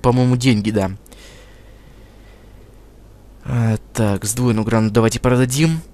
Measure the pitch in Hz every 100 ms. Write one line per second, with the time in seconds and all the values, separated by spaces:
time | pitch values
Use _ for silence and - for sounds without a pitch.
0 | 123 123 127 123 131 107 104 107 95 98
1 | - - - - - - - - - -
2 | - - - - - - - - - -
3 | - - - - - 123 113 110 - -
4 | 107 98 104 110 123 110 110 113 110 110
5 | 113 - 127 123 127 135 160 160 -